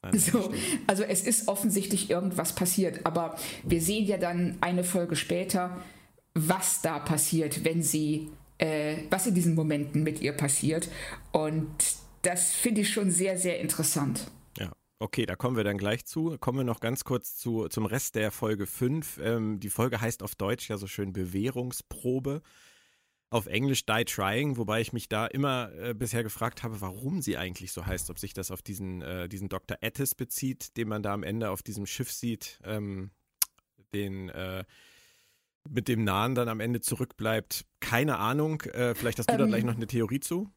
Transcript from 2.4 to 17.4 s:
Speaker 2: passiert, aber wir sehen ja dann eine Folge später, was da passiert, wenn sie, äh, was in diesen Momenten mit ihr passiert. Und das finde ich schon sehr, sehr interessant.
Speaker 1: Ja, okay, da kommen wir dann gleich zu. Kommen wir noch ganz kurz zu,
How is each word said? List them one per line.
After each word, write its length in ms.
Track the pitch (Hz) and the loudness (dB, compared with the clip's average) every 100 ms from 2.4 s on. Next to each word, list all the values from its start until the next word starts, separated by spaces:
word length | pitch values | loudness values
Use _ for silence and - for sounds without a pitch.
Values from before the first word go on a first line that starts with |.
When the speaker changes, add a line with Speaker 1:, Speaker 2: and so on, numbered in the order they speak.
| 151 | -2
Speaker 2:
passiert, 520 | - 180 - 185 - - | 2 2 4 2 2 0
aber 300 | 170 165 - - - | 2 0 -4 -8 -8
wir 160 | - 170 | 2 2
sehen 240 | 165 214 | 4 2
ja 140 | 202 190 | 2 2
dann 380 | 175 175 175 180 | 2 2 0 0
eine 240 | 175 180 | 2 2
Folge 320 | 180 190 170 160 | 2 2 2 -2
später, 640 | - 175 190 185 180 175 - - - _ _ | 0 -2 2 0 0 -6 -12 -18 -20 _ _
was 480 | 165 156 185 - - | -2 2 2 2 2
da 160 | - 151 | 0 -2
passiert, 680 | - 156 - 160 151 - | 0 2 4 4 2 2
wenn 180 | 160 165 | 2 2
sie, 480 | 151 156 151 151 156 - - _ | 2 2 2 2 -2 -12 -20 _
äh, 380 | 160 156 151 156 156 | 0 2 0 -2 0
was 160 | 190 208 | 0 4
in 80 | |
diesen 200 | 185 170 | 6 6
Momenten 480 | 165 156 147 147 147 | 6 4 2 2 2
mit 180 | 156 151 | 2 2
ihr 120 | - | -2
passiert. 560 | 143 143 - 139 160 - - - - - | 2 2 4 2 0 -2 -8 -10 -12 0
Und 380 | 160 156 160 156 - - - - - | 2 2 0 -2 0 0 0 -8 -2
das 300 | 185 180 - | 0 2 2
finde 300 | - 247 214 | 2 2 4
ich 80 | 202 | 2
schon 180 | - 196 | 4 4
sehr, 280 | 175 185 185 | 4 2 2
sehr 200 | 180 170 | 0 0
interessant. 720 | 156 - 160 156 139 127 - - - - | -2 0 2 2 0 -2 -6 -14 -18 -8
Speaker 1:
Ja, 120 | 92 - _ _ | -8 -8 _ _
okay, 260 | 110 - 117 | -4 0 -2
da 80 | |
kommen 220 | 98 123 123 | 0 0 2
wir 80 | |
dann 140 | 101 101 | 2 2
gleich 260 | 101 117 | 0 -2
zu. 320 | - 160 160 151 | -2 -4 -2 -2
Kommen 200 | - 131 | -2 0
wir 60 | |
noch 160 | 123 113 | 0 0
ganz 240 | 113 127 | -2 -2
kurz 320 | - 127 - | 0 -2 -2
zu, 320 | - | -6